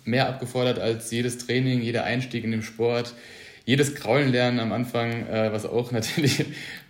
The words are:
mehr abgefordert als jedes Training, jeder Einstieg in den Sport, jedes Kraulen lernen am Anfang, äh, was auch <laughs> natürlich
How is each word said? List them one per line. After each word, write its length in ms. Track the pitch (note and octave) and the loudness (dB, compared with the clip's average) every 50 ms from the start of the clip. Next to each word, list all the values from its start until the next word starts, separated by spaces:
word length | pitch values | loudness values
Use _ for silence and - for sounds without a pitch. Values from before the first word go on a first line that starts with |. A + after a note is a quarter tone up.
| - | -4
mehr 220 | A2+ A#2+ C3 C3 - | 0 0 2 2 0
abgefordert 480 | B2+ - B2 A2 - B2+ B2 B2+ A#2 F2 | -2 -6 -6 -4 -2 0 2 2 0 0
als 320 | F#2+ A2+ A2+ A2+ - - | 0 -2 -2 -2 -4 -4
jedes 260 | A#2 A#2 A#2+ B2 A#2+ A#2+ | -2 -2 -2 -2 -4 -6
Training, 440 | - - A#2+ B2+ C3 C3 B2+ B2 | -4 0 0 2 2 2 2 2
jeder 220 | A2+ A#2 A#2 A2+ - | 0 0 0 0 0
Einstieg 380 | F#2 A#2+ B2+ B2+ - - A#2+ | 0 0 -2 -2 -2 -4 -4
in 80 | A2 A2+ | -2 -2
den 100 | A2+ A2 | -2 -2
Sport, 520 | G#2+ - - - A#2 A#2 A#2+ A#2+ B2 - - - - - - - - - - - - | -4 -4 -2 0 2 2 2 2 -2 -4 -8 -16 -20 -20 -20 -20 -20 -20 -20 -6 0
jedes 280 | - C3 C#3 D3 C#3+ D3 | 2 4 4 4 2 0
Kraulen 380 | - - - A#2+ D3 C#3+ C3 | -4 0 2 4 4 4 4
lernen 260 | B2 B2 B2 B2 A#2+ A#2+ | 4 4 4 2 2 2
am 120 | A2+ A2 | 0 0
Anfang, 540 | G2 A#2+ A#2+ A#2+ - A#2 A#2 A#2 A#2 A#2 A2 - | 0 -2 -2 -2 0 -2 0 0 -2 -4 -4 -2
äh, 240 | - A2 A2 A2 | 0 0 0 0
was 140 | G#2+ G#2+ G#2+ | 0 -2 -4
auch 260 | - - A#2 B2 B2 | -2 -2 -2 0 0
<laughs> 0 | |
natürlich 540 | B2+ A2+ G#2 - - E3 D3 C3 - - A2+ - - - - - - - - | -2 -2 -2 0 0 2 2 4 4 2 0 -4 -4 -12 -12 -14 -14 -16 -18